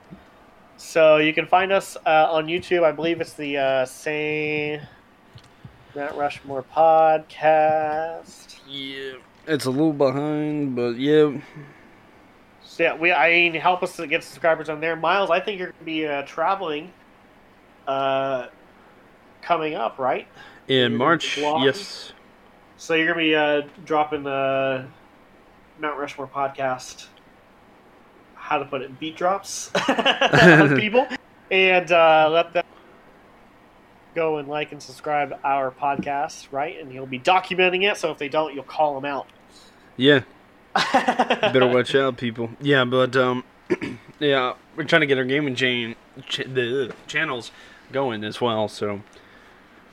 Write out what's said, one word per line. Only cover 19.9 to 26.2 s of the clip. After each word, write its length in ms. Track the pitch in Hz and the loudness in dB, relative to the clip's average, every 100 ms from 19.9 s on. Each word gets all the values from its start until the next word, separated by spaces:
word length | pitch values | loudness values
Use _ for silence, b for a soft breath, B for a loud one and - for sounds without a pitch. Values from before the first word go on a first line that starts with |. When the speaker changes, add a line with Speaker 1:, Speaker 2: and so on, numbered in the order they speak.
| - | -2
Speaker 1:
right? 280 | 127 170 - B B B - | -2 -2 -6 B B B 0
You're 180 | 131 123 | 2 2
Speaker 2:
In 60 | |
Speaker 1:
gonna 20 | 117 | 2
be 20 | |
Speaker 2:
March, 380 | 139 165 - - | 2 2 0 -4
Speaker 1:
vlogging? 280 | 147 151 135 | -2 2 2
Speaker 2:
yes. 480 | 131 - - - - - - _ _ _ - | 0 -4 -14 -18 -20 -20 -20 _ _ _ -16
Speaker 1:
So 180 | - 160 | -4 0
you're 120 | 165 | 0
gonna 120 | 170 | 0
be, 160 | 160 156 | 2 2
uh, 260 | 151 147 143 - 151 | 2 0 -4 -10 -4
dropping 380 | 156 151 151 | -2 0 -4
the 600 | 139 135 135 135 135 131 131 - - _ _ _ _ _ _ - | -4 -4 -2 0 -2 -4 -8 -18 -20 _ _ _ _ _ _ -10
Mount 200 | 156 135 | -8 -6
Rushmore 280 | 143 - | -8 -10